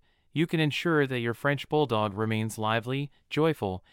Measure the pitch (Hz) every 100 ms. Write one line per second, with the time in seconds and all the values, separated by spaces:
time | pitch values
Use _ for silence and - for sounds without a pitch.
0 | _ _ _ 143 165 165 156 139 175 156
1 | 135 127 117 113 139 143 - 151 139 110
2 | 107 98 110 110 110 104 107 113 113 135
3 | 143 _ - - 160 151 101 92 -